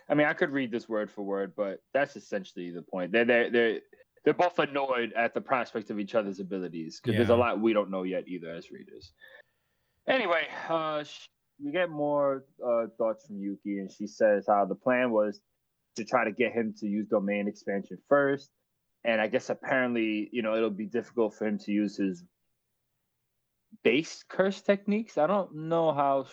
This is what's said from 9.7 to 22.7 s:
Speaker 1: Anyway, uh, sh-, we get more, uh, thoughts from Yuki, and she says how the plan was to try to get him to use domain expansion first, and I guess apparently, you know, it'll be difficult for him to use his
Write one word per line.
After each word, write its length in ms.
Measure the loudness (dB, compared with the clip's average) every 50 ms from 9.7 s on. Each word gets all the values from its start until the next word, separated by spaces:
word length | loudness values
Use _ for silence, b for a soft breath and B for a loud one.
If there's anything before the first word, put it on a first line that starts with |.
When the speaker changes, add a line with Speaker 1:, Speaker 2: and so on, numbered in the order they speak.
| _ _ _ _ _ _ _ 0
Speaker 1:
Anyway, 400 | 0 2 2 2 2 0 0 -2 -6 -10 -6 -4
uh, 340 | -2 -2 -2 -2 -4 -4 -6
sh-, 260 | -8 -12 -18 -20 -20 _ _ _ _ _ -12 -8
we 80 | -4
get 180 | -2 0 -2 0
more, 560 | -2 -2 -2 0 2 2 2 2 0 -2 -6 _ _ -6 -2
uh, 240 | 0 0 0 0 -2 -2 -2
thoughts 280 | 0 0 0 -4 -8 -12
from 120 | -10 -8
Yuki, 400 | -6 -6 -6 -6 -6 -6 -4 -4
and 100 | -6 -8
she 140 | -8 -10 -10
says 400 | -10 0 4 4 6 6 4 4 2
how 180 | 4 4 4
the 100 | 2 -2
plan 360 | -2 0 0 2 2 2 2
was 300 | 2 2 2 2 -2 -6 _ _ _ _ _ _ _ _ _ _ _
to 80 | -10 -4
try 180 | 0 0 2 2
to 60 | 0
get 200 | 2 0 0 0 2
him 200 | 0 -2 -2 -4 -6
to 80 | -6 -4
use 200 | -2 -2 -2 0
domain 400 | 0 0 0 0 0 -2 -2 -2
expansion 500 | -4 -6 -6 -4 -4 -4 -4 -6 -12 -18 0 _
first, 420 | 4 4 4 2 0 -2 -6 -12 _ _ _ _ _ _ _ _ _ _ -2
and 140 | 0 2 2
I 60 | 2 0
guess 220 | 0 -2 -2 -2
apparently, 800 | -6 -6 -4 -2 0 0 0 0 0 0 0 0 0 -2 -4 -4
you 100 | -4 -4 -2
know, 120 | 0 0
it'll 140 | 0 0 0
be 160 | -2 -4 -6 -4
difficult 460 | -4 -4 -4 -2 -2 0 0 0 0
for 140 | -2 -2 -2
him 100 | -2 -2
to 120 | -2 -2
use 240 | 0 0 0 0 0 -2
his 280 | -2 -2 -2 -6 -10 -20 _ _ _ _ _ _ _ _